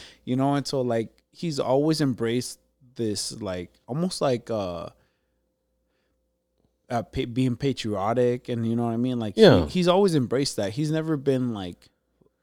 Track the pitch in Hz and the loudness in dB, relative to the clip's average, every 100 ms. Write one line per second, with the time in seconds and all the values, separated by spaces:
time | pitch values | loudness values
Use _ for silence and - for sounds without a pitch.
0 | - - - 127 139 143 131 139 123 113 | -6 -16 -6 -2 0 0 -2 -2 0 -2
1 | 110 - _ - 170 139 113 131 151 156 | -4 -10 _ -8 -6 -4 0 2 2 2
2 | 143 110 113 123 - - _ _ 127 - | 0 0 -2 -2 -4 -12 _ _ _ -6
3 | 110 101 - 123 101 90 87 _ - 135 | -4 -4 -6 -8 -8 -8 -10 _ -10 -4
4 | 180 - 147 123 - 113 95 85 80 - | -4 -2 -2 -2 -4 -6 -4 -8 -12 -16
5 | _ _ _ _ _ _ _ _ _ _ | _ _ _ _ _ _ _ _ _ _
6 | _ _ _ _ _ _ _ _ _ 120 | _ _ _ _ _ _ _ _ _ -6
7 | - - - 120 131 117 143 120 113 101 | -4 -6 -4 -2 -2 0 -2 -4 -4 -2
8 | 101 120 123 123 - 117 113 117 120 113 | 0 2 2 0 -4 -4 -2 0 -2 -2
9 | 127 123 107 - 208 104 76 185 175 180 | -2 -2 -4 8 8 8 4 2 4 4
10 | 202 156 120 131 143 - 98 110 151 156 | 4 2 2 0 -2 -2 -4 -2 -2 -2
11 | 160 151 139 131 123 107 90 87 _ _ | -2 -2 0 0 0 -4 -8 -12 _ _
12 | _ _ _ _ | _ _ _ _